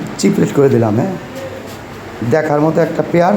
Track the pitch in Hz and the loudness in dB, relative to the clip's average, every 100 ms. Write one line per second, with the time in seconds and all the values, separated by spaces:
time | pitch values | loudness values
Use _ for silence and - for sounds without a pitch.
0 | - - 202 202 170 - 139 117 110 110 | -6 0 0 2 0 4 4 4 2 0
1 | 190 175 - - - - - - - - | -2 -6 -10 -12 -12 -12 -12 -14 -14 -16
2 | - - 117 156 151 147 156 160 160 - | -14 -8 0 0 2 2 2 2 0 0
3 | 147 170 175 | 0 2 4